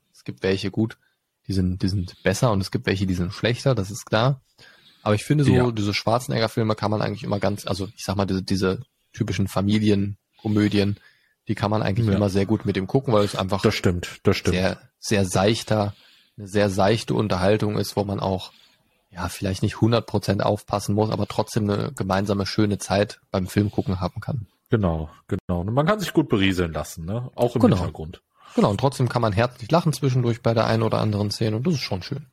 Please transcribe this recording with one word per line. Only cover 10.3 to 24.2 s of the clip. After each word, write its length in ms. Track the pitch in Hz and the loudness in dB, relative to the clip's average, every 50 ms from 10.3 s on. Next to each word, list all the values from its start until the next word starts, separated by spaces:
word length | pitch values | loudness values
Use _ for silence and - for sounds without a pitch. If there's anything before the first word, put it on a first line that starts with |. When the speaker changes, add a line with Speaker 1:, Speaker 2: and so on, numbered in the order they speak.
| _ _ - 110 104 104 104 101 104 101 98 101 104 - _ _ _ _ _ _ _ _ _ - | _ _ -4 0 2 2 4 4 4 2 2 0 -2 -6 _ _ _ _ _ _ _ _ _ -6
Speaker 1:
die 60 | 107 | -4
kann 160 | - 110 101 | -2 0 0
man 120 | 107 107 | 0 0
eigentlich 260 | 110 107 95 120 117 104 | 0 0 0 0 2 2
Speaker 2:
Ja. 60 | 98 | 2
Speaker 1:
immer 140 | 95 101 101 | 2 2 2
sehr 180 | 92 98 98 | 2 0 2
gut 180 | - 110 - - | 2 0 0 0
mit 80 | 101 95 | -2 -2
dem 100 | 98 95 - | -2 -2 0
gucken, 260 | - 135 - - 110 | 0 0 2 2 4
weil 100 | 104 104 | 4 2
es 120 | 101 - | 2 0
einfach 260 | 107 98 90 101 95 | -4 -2 -2 0 2
Speaker 2:
Das 120 | - 110 - | 2 2 2
stimmt, 460 | - - 101 87 87 - - - - - | 2 0 0 0 0 -4 -8 -12 -2 0
das 120 | 104 95 | 0 0
stimmt. 200 | - - 90 92 | 2 0 0 0
Speaker 1:
sehr, 240 | 92 95 92 92 - - _ _ _ | 2 0 0 -2 -4 -10 _ _ _
sehr 260 | - - 110 98 98 | -4 0 0 2 2
seichter, 680 | 90 - 95 95 107 117 - - - 107 107 101 101 - - _ _ _ _ _ _ _ | 2 2 2 4 2 2 0 -2 -2 0 0 0 -2 -4 -10 _ _ _ _ _ _ _
eine 120 | - 101 92 | -16 -10 -2
sehr 220 | 95 104 104 101 | 0 2 2 2
seichte 440 | 92 104 95 101 117 110 - - 123 | 2 4 4 4 2 2 0 -2 -2
Unterhaltung 640 | 120 110 98 92 90 92 98 110 107 107 104 107 104 | 0 0 0 0 2 2 2 2 2 2 -2 -2 -2
ist, 180 | 101 - - | -4 -2 -2
wo 80 | 104 101 | -2 -2
man 140 | 101 98 - | -2 -2 -2
auch 320 | 92 95 95 92 - - - _ _ _ _ _ _ _ _ _ _ _ | 0 0 -2 -2 -4 -10 -18 _ _ _ _ _ _ _ _ _ _ _
ja, 180 | 87 87 87 90 | -10 -8 -8 -8
vielleicht 340 | - - - 95 95 - | -6 -4 -4 -4 -2 -2
nicht 180 | 107 101 - - | -2 -4 0 2
hundert 260 | - 117 120 113 - | 2 2 4 2 0
Prozent 360 | - - 104 - - 98 95 | 0 -4 -2 0 0 0 2
aufpassen 520 | 104 107 104 101 - - 104 101 - - 101 | 0 0 0 -2 -2 -4 -4 -2 -2 0 0
muss, 160 | 104 107 110 | 0 0 0
aber 160 | 113 101 101 | 0 -2 -4
trotzdem 420 | - - - 110 - - 113 104 101 | -2 -2 -4 -4 -2 -2 -2 0 0
eine 220 | 101 107 107 - | 0 -2 -2 -4
gemeinsame 540 | - - 98 95 95 98 101 104 101 101 92 | -6 -6 -2 0 0 0 0 0 -2 -2 -2
schöne 320 | - - - 107 101 98 - | -2 0 0 2 2 0 -2
Zeit 420 | - - 92 101 104 - - - _ _ | -2 0 0 0 0 0 -4 -12 _ _
beim 160 | - 95 92 | -4 -4 -2
Film 240 | 90 - 101 104 101 | 0 0 0 0 2
gucken 300 | - 107 - - 95 90 | 0 -2 -2 -2 -4 -4
haben 200 | 92 90 - 110 | -4 -6 -6 -8